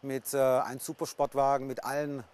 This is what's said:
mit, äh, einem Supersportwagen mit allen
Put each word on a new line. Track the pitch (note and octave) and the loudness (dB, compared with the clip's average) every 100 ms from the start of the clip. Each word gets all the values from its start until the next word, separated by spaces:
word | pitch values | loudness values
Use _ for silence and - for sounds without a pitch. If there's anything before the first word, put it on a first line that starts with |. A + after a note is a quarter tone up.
mit, | C#3 C3+ - | -4 -6 -2
äh, | C#3 | 2
einem | C3 C3 - C3 | 4 4 2 -4
Supersportwagen | - D#3+ D#3+ - C#3+ C#3 C#3 C#3 C3+ | -8 -6 -6 -2 -2 2 2 2 0
mit | B2+ | -6
allen | A#2+ C#3 D3 C#3+ B2 | -4 -4 -4 -6 -10